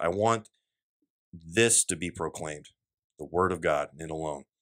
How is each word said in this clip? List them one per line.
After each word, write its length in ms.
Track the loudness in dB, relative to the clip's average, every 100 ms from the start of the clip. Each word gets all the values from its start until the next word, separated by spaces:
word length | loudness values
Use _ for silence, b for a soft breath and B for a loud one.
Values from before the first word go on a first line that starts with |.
I 80 | -2
want 400 | 2 2 2 -2 _ _ _ _ _ _ _ _
this 520 | -20 -2 2 4 4 2
to 100 | -2
be 160 | -6
proclaimed, 560 | -4 -6 -6 -8 -10 -14 _ _ _ _ -16
the 80 | -4
word 280 | 0 2
of 80 | 2
God 260 | 0 0 -2 -8
and 140 | -10
alone. 320 | -6 -6 -8 -12 _